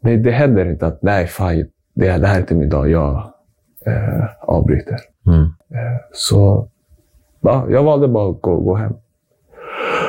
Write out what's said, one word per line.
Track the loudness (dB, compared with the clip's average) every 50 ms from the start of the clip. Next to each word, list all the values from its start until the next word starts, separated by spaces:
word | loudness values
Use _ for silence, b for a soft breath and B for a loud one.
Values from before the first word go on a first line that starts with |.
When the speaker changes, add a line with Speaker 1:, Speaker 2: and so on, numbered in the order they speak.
Speaker 1:
Men | 2 2 2 2 2
det | 2
händer | 2 2 2 2 4 2 2 0
inte | -2 -2 -2 -4
att, | -4 -2
nej, | -2 0 0 0 -2 -4
fan, | -4 -4 -2 0 0 0 -2 -4 _ _ _ _ _
det, | -2 0 0 2 2
det | 2 2
här | 2
är | 0
inte | 0 0 0
min | 0 0 0
dag. | 0 0 2 2
Jag, | 2 2 2 0 -2 -4 -6 -10 -16 _ _ _ _ _ _ _ _ -10 -6
eh, | -4 -4 -2 -2 -2 -2 -2 -4 -4 -6 _
avbryter. | -6 -2 -2 0 2 2 0 -2 -2 -6 -10 -10 -12 _ _ _ _ 2
Speaker 2:
Mm. | 4 4 4
Speaker 1:
Eh, | 2 0 _ _ _ -10 -8 -6 -4 -6 -6 -8 _ -12
så, | -8 -4 0 2 2 4 4 2 2 -2 -4 _ _ _ _ _ _ _ _ _ _ _ _ _ _
ja, | -2 0 0 0 0 0
jag | 2 2 4
valde | 4 2 2 2 2
bara | 2 2 0 0
att | -4 -4
gå, | _ -2 0 0
gå | 0 0 -2
hem. | -2 -2 -6 -6 -10 _ _ _ _ _ _ _ _ _ _ B B B B B B B B B B B